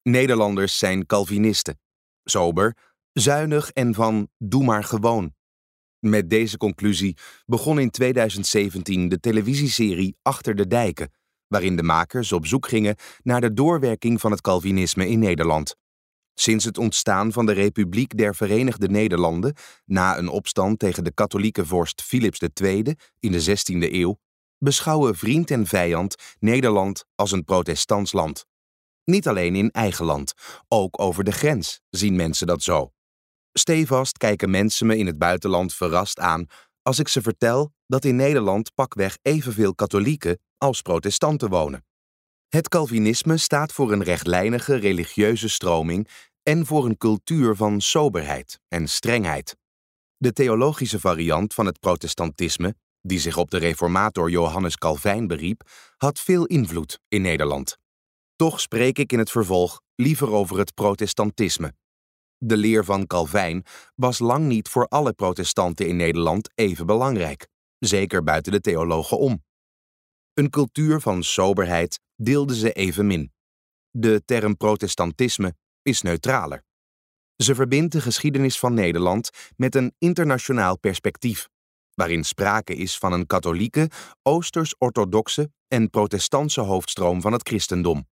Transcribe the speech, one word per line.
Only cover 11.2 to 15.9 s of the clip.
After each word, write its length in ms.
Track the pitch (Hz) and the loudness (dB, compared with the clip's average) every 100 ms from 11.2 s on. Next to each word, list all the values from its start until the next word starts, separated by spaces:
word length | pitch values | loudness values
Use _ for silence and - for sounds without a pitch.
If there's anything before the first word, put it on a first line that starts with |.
| _ _ _ | _ _ _
waarin 280 | 101 92 87 | -2 0 0
de 80 | |
makers 480 | 82 80 87 127 113 | 2 2 0 -4 -2
op 140 | 87 78 | -2 0
zoek 220 | 117 - | -2 0
gingen 280 | 113 107 104 - - | 0 0 -2 -10 -8
naar 180 | 123 123 | -2 0
de 120 | 117 | 2
doorwerking 680 | 107 147 170 131 110 117 117 | 2 2 2 0 0 0 0
van 120 | 110 | 0
het 100 | 101 | 0
Calvinisme 680 | - 92 90 95 90 - 92 | 0 0 2 0 0 0 0
in 120 | 113 | 2
Nederland. 560 | 104 80 82 78 80 - _ | 2 2 2 0 -2 -12 _